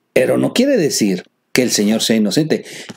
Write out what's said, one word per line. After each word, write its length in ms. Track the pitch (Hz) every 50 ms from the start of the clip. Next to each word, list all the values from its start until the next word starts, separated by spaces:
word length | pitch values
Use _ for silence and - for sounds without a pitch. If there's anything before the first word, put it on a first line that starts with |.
| _ _ -
Pero 240 | 123 127 123 127
no 160 | 127 131 139 -
quiere 240 | - 240 285 277
decir 480 | 233 165 131 - - 113 101 95 90 - _ _ _ _ _ -
que 100 | - 127
el 80 | 110
señor 320 | 104 - 104 101 110 110 -
sea 140 | - 117
inocente. 480 | 113 107 101 92 147 160 156 127 95 - - - - - - -